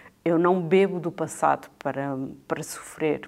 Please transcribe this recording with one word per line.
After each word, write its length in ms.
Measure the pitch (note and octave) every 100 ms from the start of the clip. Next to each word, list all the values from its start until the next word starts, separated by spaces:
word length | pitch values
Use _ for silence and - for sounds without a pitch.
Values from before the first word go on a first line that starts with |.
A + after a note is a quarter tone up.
| - _ E3+
Eu 140 | E3+
não 220 | F3 F#3
bebo 400 | E3 F#3+ G3 F3+
do 100 | E3
passado 580 | D#3+ D#3 - D3+ C#3 - -
para, 400 | C#3 C3+ C#3 C3+ C3+ C#3+ -
para 160 | D#3+
sofrer, 640 | D#3 - - - D#3 -